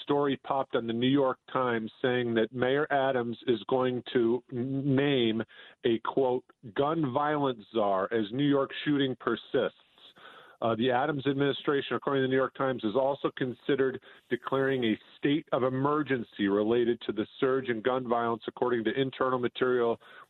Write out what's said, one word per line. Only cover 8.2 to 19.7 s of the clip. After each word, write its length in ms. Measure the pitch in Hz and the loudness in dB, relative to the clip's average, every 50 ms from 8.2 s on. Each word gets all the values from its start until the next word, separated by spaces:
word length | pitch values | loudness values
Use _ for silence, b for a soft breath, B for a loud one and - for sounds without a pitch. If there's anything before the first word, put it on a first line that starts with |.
| 107 98 117 | -2 -2 -2
New 160 | 135 143 143 | 0 2 2
York 220 | 143 139 135 127 - - - | 2 2 0 -2 -6 -8 -4
shooting 280 | 151 147 139 135 131 123 - | -2 0 0 0 -2 -2 -4
persists. 560 | - 123 117 - - - - 131 107 - - _ _ _ _ _ - - - B B B B B B B B B 117 | -2 -4 -4 -4 -4 -4 -2 0 0 0 -4 _ _ _ _ _ -20 -20 -20 B B B B B B B B B -2
Uh, 140 | 117 113 | -2 0
the 160 | 110 120 127 123 | 2 2 2 2
Adams 340 | 123 139 151 156 139 - | 2 0 0 -2 -2 0
administration, 680 | 139 135 135 143 139 123 - - 160 143 139 127 - 127 | 0 0 2 2 0 0 -2 0 0 0 0 0 -2 -4
according 260 | 113 - 147 139 135 131 | -4 -2 0 0 2 2
to 60 | 131 | 2
the 20 | |
New 60 | 131 | 2
York 180 | 131 131 123 - | 2 0 0 -2
Times, 280 | - 135 131 131 117 110 | -2 -2 -2 -2 -2 -2
has 100 | 107 98 | -2 0
also 380 | 135 131 139 143 - - 151 - | 0 0 0 0 -2 -4 -6 -4
considered 600 | - 139 127 113 - - - 143 131 135 131 131 - b b b b b b | -4 -6 -6 -6 -6 -2 -2 0 2 2 0 -2 -6 b b b b b b
declaring 540 | 123 - - - 135 135 135 135 135 127 120 | -6 -6 -4 -2 -2 0 0 0 0 0 2
a 140 | 110 107 - - - - - | 0 0 -2 -4 -14 -10 -4
state 260 | - 139 147 170 - - | 0 0 0 0 -2 -2
of 140 | - 135 123 | -2 0 0
emergency 840 | 131 131 131 135 147 147 156 147 123 135 120 110 - - - 101 | 0 0 0 0 0 0 0 0 -2 -2 -4 -4 -6 -4 -2 0
related 540 | 98 98 104 107 107 117 123 120 117 120 120 - | 2 2 2 2 2 2 2 2 2 0 -2 -2
to 60 | - | -6
the 160 | 107 107 104 - - - | -4 -4 -4 -6 -4 -2
surge 280 | 139 131 131 135 127 123 | 0 0 0 0 -2 -2
in 120 | 120 110 | -4 -2
gun 260 | 104 127 127 131 127 | -2 -2 -2 -2 -2
violence, 380 | 113 117 117 117 117 117 110 - | 0 0 0 0 0 -2 -4 -6
according 380 | - - - 127 123 123 120 107 | -8 -4 -2 -2 0 0 0 0
to 80 | 110 107 | 0 0
internal 480 | 135 135 131 - - 139 131 131 123 | 0 -2 -2 -2 -2 -2 0 0 0
material 580 | 123 117 - - 131 127 | -2 -2 -2 0 0 2